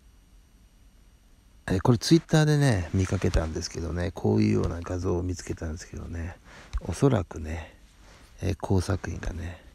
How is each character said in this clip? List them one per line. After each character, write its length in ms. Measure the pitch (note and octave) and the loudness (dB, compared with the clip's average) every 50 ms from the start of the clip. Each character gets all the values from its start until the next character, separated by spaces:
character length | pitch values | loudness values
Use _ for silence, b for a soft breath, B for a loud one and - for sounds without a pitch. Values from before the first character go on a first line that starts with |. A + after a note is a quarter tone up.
| _ - - - _ _ - - - _ - _ - - _ _ - - - - - - - _ _ _ - _ _ - - - _ | _ -20 -20 -20 _ _ -20 -20 -20 _ -20 _ -20 -20 _ _ -20 -20 -20 -20 -20 -20 -20 _ _ _ -20 _ _ -20 -20 -14 _
え 80 | - F#2 | -2 -2
ー、 60 | F#2+ | 2
こ 100 | - B2+ | 4 4
れ 60 | A#2+ | 4
Twitter 480 | G#2+ - - E3 E3+ - - - D#3 D#3 | 4 6 4 4 4 6 4 4 4 6
で 120 | D3+ D3+ | 6 4
ね、 320 | C#3+ C#3+ C3+ A2 F#2 E2 - - | 4 4 4 2 2 0 0 0
見 120 | F#2+ F#2+ | 0 0
か 140 | - G2+ F#2 | 2 0 0
け 120 | - G2+ | 0 2
た 140 | - - E2 | 2 2 0
ん 80 | D#2+ D#2+ | 0 -4
で 80 | F2 | -6
す 80 | F2 - | -8 -6
け 120 | - E2+ | -8 -6
ど 120 | E2 D#2 D#2+ | -6 -4 -4
ね、 180 | F2 F2+ F#2 | -4 -4 -4
こ 240 | - - - G#2+ G#2 | -6 -2 0 2 4
う 60 | G#2+ | 4
い 80 | G#2+ G#2 | 4 4
う 40 | G#2+ | 2
よ 100 | G2+ F#2+ | 2 0
う 40 | |
な 140 | F2+ E2 E2+ | -2 -4 -6
画 180 | - - F#2 F2 | -6 -6 -6 -4
像 180 | F2 F#2+ F2+ | -2 -2 -2
を 60 | F2 F#2 | 0 -2
見 120 | F#2 F2 | -4 -6
つ 80 | - - | -6 -8
け 100 | - - | -10 -8
た 120 | - F2+ | -8 -6
ん 60 | D#2+ D#2 | -8 -8
で 40 | |
す 120 | E2 - - | -10 -12 -12
け 80 | - | -12
ど 60 | D2 D2+ | -12 -10
ね、 340 | D2+ E2 E2 E2 F2 - - B B B B B B B - | -10 -8 -8 -8 -8 -10 -14 B B B B B B B -6
お 120 | - - F2+ | -4 -4 0
そ 160 | - C#3 C#3 | 2 4 4
ら 140 | B2 G2+ F#2 | 4 2 0
く 160 | - - D#2+ | -4 -8 -10
ね、 340 | D#2 D#2 E2 E2 - - - - - - _ B B B B B B B B - | -8 -8 -8 -8 -10 -12 -18 -20 -20 -20 _ B B B B B B B B -6
え 100 | F#2+ F#2+ | -4 -4
ー、 60 | F#2 - | -4 -4
工 220 | - - G2+ F#2 | -2 0 0 0
作 280 | E2+ - F#2+ F#2 - - | 2 0 -2 -4 -4 -8
員 100 | E2+ E2 | -8 -6
が 140 | - - F2 | -6 -8 -6
ね、 280 | E2 E2+ E2+ F2 - - - | -6 -8 -10 -12 -14 -18 -20